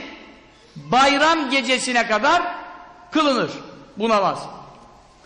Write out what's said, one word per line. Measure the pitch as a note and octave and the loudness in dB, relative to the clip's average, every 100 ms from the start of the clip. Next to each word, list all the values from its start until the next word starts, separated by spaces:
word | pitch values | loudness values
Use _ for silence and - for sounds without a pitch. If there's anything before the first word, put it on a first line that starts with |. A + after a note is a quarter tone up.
| - - - - - - - D#3 | -14 -18 -20 -20 -20 -20 -20 -18
Bayram | C#3+ A#3+ C#4 C#4+ D#4 E4 C4+ | -2 4 4 4 4 2 0
gecesine | C#4 B3 B3+ B3+ A#3+ A3+ | -2 0 0 0 -2 0
kadar | G#3+ C4 F4 - - - - - - - | 0 2 2 0 -6 -14 -18 -20 -20 -4
kılınır | D#4 D4 B3 D#3 - - - - - | 0 2 2 -2 -6 -16 -20 -18 -4
bu | A3+ | 0
namaz. | G#3 F3+ C3+ - - - - - - - _ | 2 2 -2 -8 -16 -20 -20 -20 -20 -20 _